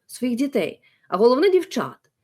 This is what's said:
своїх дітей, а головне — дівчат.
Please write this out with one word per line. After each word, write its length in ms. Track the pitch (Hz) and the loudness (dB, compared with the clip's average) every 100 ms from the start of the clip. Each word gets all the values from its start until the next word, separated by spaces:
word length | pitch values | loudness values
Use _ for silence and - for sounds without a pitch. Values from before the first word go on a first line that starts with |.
| _ | _
своїх 280 | - 254 233 | -8 -6 -4
дітей, 460 | 277 240 160 - _ _ - | -2 -2 -4 -8 _ _ -8
а 100 | 185 | 2
головне — 320 | 233 254 381 | 4 4 2
дівчат. 440 | 370 330 247 135 - _ _ | 2 0 -6 -8 -12 _ _